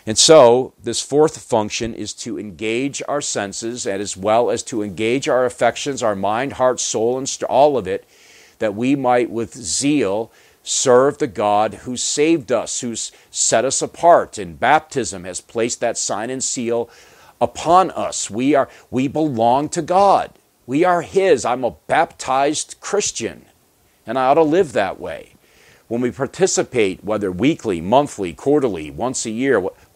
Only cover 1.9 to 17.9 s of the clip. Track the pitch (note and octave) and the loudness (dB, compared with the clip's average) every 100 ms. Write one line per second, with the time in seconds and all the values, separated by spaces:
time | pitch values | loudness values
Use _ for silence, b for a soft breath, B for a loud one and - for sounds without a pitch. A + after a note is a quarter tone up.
1.9 | - G#2 - A#2+ F#2 G#2 E2+ A2 A#2 C#3 | -8 -12 -10 -10 -10 -12 -8 -4 -2 -4
2.9 | - - C#3+ - B2 G2 F#2+ A2+ B2 A#2+ | -6 -6 -6 -4 -6 -6 -6 -8 -6 -6
3.9 | G2 G2+ F#2+ G2 A2+ A2+ A2+ - A2+ G#2 | -6 -6 -4 0 2 2 -2 -4 -6 -6
4.9 | F2+ A2 C3 C#3 B2+ B2 - A#2+ - C#3+ | -2 0 0 0 2 0 2 0 0 -6
5.9 | B2+ A#2 G2 G2 A2 C#3 G#2 B2+ A#2+ - | -2 -2 0 -2 -2 -4 0 0 2 -4
6.9 | A2+ A#2 C3 C3 - - A#2 D3 C3 F#2+ | 0 0 -2 -6 -6 0 4 4 4 -2
7.9 | G2 _ b b b b b A2 G2+ B2+ | -6 _ b b b b b -4 -2 0
8.9 | C#3 B2+ B2 A2+ G#2+ A2 C3+ A2 - C#3 | 0 2 2 2 -4 -6 -10 -8 -2 0
9.9 | D3 G2 G#2 A2+ b b b - - C3+ | 2 0 -2 -6 b b b -8 -2 4
10.9 | B2 C#3 C#3+ C#3+ F#2+ G#2 G#2 A2 G#2 B2+ | 6 6 0 -6 0 2 2 0 -4 -10
11.9 | B2 - - D#3 E3 A2 A2+ - - B2 | -6 -4 0 2 0 0 -2 -2 -8 -8
12.9 | A2+ - b b - - A2+ B2+ - C#3 | -8 -10 b b -4 0 2 0 -2 -6
13.9 | - E3+ D3+ F#2+ - F2+ D2+ A#2+ D3+ - | 2 6 6 4 -8 -10 -2 2 2 2
14.9 | C3+ G2+ F#2+ F2+ F2+ - A#2 A#2 - A#2+ | -6 -6 -8 -10 -12 -8 -4 -2 -2 -4
15.9 | - - G#2 A#2 C3 - - A#2 A#2 A#2 | -4 -6 -6 -6 -6 -6 -4 -2 -4 -4
16.9 | b b b b b A#2+ - D3+ F3+ F3 | b b b b b -4 -2 2 4 4